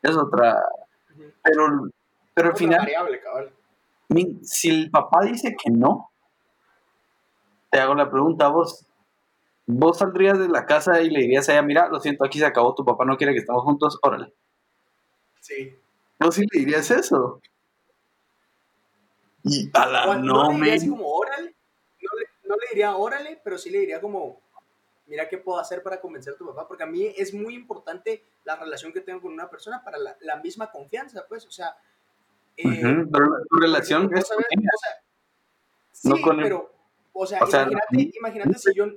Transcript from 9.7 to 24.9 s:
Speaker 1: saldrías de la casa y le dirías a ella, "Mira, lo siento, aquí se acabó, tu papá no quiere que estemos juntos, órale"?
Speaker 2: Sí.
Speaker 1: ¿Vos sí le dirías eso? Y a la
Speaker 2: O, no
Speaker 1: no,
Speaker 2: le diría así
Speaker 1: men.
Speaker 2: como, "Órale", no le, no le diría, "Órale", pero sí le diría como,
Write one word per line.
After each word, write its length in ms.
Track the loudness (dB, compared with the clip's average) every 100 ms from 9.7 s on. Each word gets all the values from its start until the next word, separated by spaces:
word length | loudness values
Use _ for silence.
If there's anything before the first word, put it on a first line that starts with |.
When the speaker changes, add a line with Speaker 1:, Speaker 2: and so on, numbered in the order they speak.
| 4 4 4
Speaker 1:
saldrías 400 | 0 4 4 4
de 100 | 2
la 160 | 0 2
casa 340 | 2 4 2
y 80 | 4
le 100 | 2
dirías 280 | 4 2 4
a 40 |
ella, 100 | 4
"Mira, 260 | 4 4 2
lo 120 | 0
siento, 240 | -4 -2
aquí 140 | -2 2
se 80 | 2
acabó, 280 | 4 2
tu 100 | 2
papá 200 | 0 0
no 120 | 0 0
quiere 160 | 0
que 80 | 0
estemos 220 | 0 -2
juntos, 360 | 0 0 0 2
órale"? 300 | 0 0 -10 _ _ _ _ _ _ _ _ _ _ _
Speaker 2:
Sí. 360 | -14 -12 -12 _ _ _ _ _
Speaker 1:
¿Vos 160 | 0 2
sí 80 | 0
le 100 | 2
dirías 300 | 2 0 2
eso? 500 | 0 2 0 0 -6 _ _ _ _ _ _ _ _ _ _ _ _ _ _ _ _ _ _ _ _
Y 280 | -2 -2 0
a 120 | 2 2
la 220 | 2 2
Speaker 2:
O, 60 | 0
no 60 |
Speaker 1:
no, 260 | 2 4 4
Speaker 2:
le 60 | 4
diría 180 | 2
así 120 | 2 0
Speaker 1:
men. 20 |
Speaker 2:
como, 200 | -4 -4
"Órale", 460 | -4 -4 -6 -12 _ _ _ _ _
no 160 | -12 -10
le, 80 | -12 _ -6
no 80 | -6
le 100 | -4
diría, 260 | 0 0 0
"Órale", 440 | -4 -6 -10 -14
pero 140 | -12 -12
sí 120 | -6
le 80 | -4
diría 200 | -4 -6
como, 400 | -8 -8 -10 -14 _ -20 _ _ _